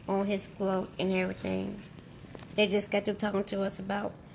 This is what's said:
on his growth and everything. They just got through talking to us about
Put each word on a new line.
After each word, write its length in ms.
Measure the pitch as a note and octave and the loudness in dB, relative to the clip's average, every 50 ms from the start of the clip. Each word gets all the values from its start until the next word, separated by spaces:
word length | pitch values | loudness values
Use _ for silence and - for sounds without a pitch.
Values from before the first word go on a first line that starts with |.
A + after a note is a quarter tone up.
| - - | -2 0
on 200 | G3 G3 G3 G3+ | 2 2 4 2
his 200 | G#3 G3 - - | 2 0 0 -4
growth 400 | - - G3 G3 F#3+ F#3 F#3 - - - | -2 0 2 2 2 2 0 -2 -2 0
and 140 | F3+ F#3+ | 2 2
everything. 720 | F#3 F#3 F#3 F#3 F#3 - - F#3+ F#3+ F#3+ F#3+ G3 G3+ G#3 - - - - - - - - - - - - - - - | 4 2 2 0 -2 -4 -2 -2 0 0 -2 -2 -6 -8 -10 -12 -16 -16 -16 -16 -16 -16 -16 -14 -14 -14 -14 -2 2
They 120 | - G#3+ G3 | 4 4 6
just 220 | F#3+ G#3 G3+ - | 4 2 2 2
got 140 | - G3+ G3+ | 2 2 2
through 120 | G#3+ G3+ | 2 0
talking 280 | G3+ A3 G#3 G3+ G3 G3+ | 0 0 2 2 2 2
to 200 | - G3+ G3 F#3+ | 2 0 0 0
us 140 | G3 - - | 0 0 -2
about 360 | F#3+ G3 G3 G3+ G#3 - - - - - | -2 -2 0 0 -2 -2 -6 -8 -14 -18